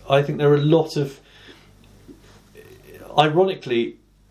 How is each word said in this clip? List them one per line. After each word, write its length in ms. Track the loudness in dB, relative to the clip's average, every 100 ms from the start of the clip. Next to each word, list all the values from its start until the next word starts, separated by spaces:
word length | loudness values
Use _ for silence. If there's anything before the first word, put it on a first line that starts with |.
| 0
I 120 | 0
think 160 | 0 0
there 120 | 2
are 60 | 2
a 20 |
lot 360 | 2 2 0 -6
of, 240 | -6 -10 _ -20 -20 -20 -20 _ -20 -20 -20 -20 -20 -20 _ -20 -20 -20 -20 -20 -2 0
ironically, 760 | 2 0 -2 -4 -4 -4 -4 -10 _ _ _